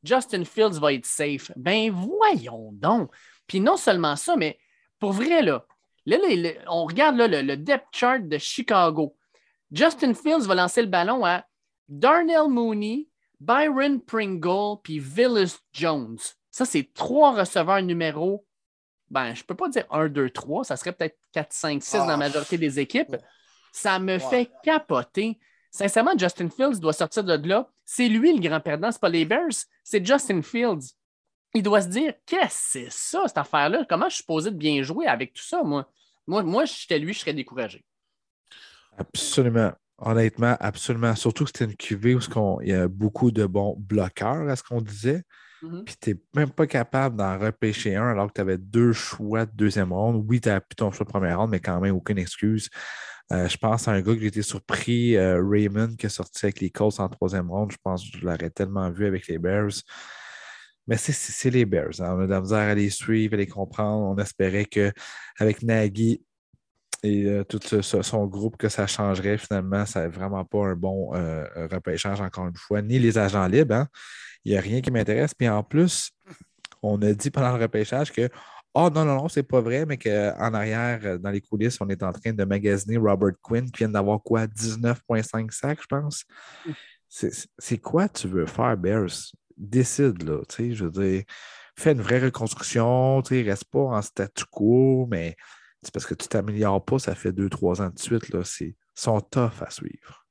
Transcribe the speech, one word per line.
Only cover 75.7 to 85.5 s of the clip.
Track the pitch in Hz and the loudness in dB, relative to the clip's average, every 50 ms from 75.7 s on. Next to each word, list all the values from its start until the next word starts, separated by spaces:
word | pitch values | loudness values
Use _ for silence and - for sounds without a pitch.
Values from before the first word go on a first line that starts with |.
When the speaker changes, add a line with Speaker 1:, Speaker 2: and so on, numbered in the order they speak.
| - 151 175 180 - - - - _ _ _ - - _ - _ _ _ _ - - _ | 2 2 4 4 2 -2 -6 -8 _ _ _ -20 -20 _ -20 _ _ _ _ -20 -16 _
Speaker 3:
on | - 107 104 104 | -2 -2 0 2
a | 104 104 | 4 2
dit | 104 104 - 139 | 2 2 0 -4
pendant | - 139 135 123 123 | 0 0 0 2 2
le | 120 | 0
repêchage | 117 110 - 110 107 - - 131 151 143 | 0 0 0 -2 -2 0 0 -2 -2 -2
que, « | - - 117 123 - - - - - - - _ _ | 0 -2 -2 -2 -2 -8 -20 -20 -20 -20 -20 _ _
Oh | 135 165 180 | 4 4 4
non, | 147 156 160 | 4 4 2
non, | 151 139 | 2 2
non, | 135 143 170 | 0 0 -2
c'est | - - | -2 -2
pas | 135 - - 127 | -2 2 2 2
vrai », | 113 117 120 135 160 | 4 4 0 0 0
mais | 156 143 123 | -2 -4 -2
qu'en | - 113 104 104 104 104 - - 104 120 110 | 0 0 2 2 2 0 0 0 -2 -2 0
arrière, | 107 104 110 110 113 120 120 120 113 104 | 0 -2 -2 -2 -2 -2 -2 -2 -4 -4
euh, | 101 92 90 | -4 -4 -4
dans | 90 101 | -4 -4
les | 101 101 | -4 -4
coulisses, | - _ - 104 107 120 123 - | -4 _ -2 0 0 0 0 -2
on | 104 98 | -4 -4
est | 98 87 | -4 -2
en | 98 92 | -4 -4
train | 90 - - 113 | -4 -4 -6 -6
de | 110 104 98 | -2 -2 0
magasiner | 95 101 101 101 104 101 98 95 104 113 | 0 0 0 2 2 0 0 0 -2 0
Robert | 117 110 107 101 92 104 98 90 _ | 2 4 2 4 4 2 2 0 _
Quinn, | _ - 113 117 127 127 | _ -2 -2 -2 -2 -4
qui | 120 - | -2 -2
vient | 117 110 | -2 0
d'avoir | 107 104 98 101 107 104 | 0 0 2 2 0 0
quoi, | _ - 117 113 110 107 | _ 0 0 0 0 -2
dix-neuf | 107 107 110 113 110 110 117 117 120 123 _ | -4 -6 -6 -4 -4 0 0 0 0 0 _
point | _ 120 110 | _ -2 -2
cinq | 110 - - 113 110 110 | -2 -2 -4 -6 -6 -6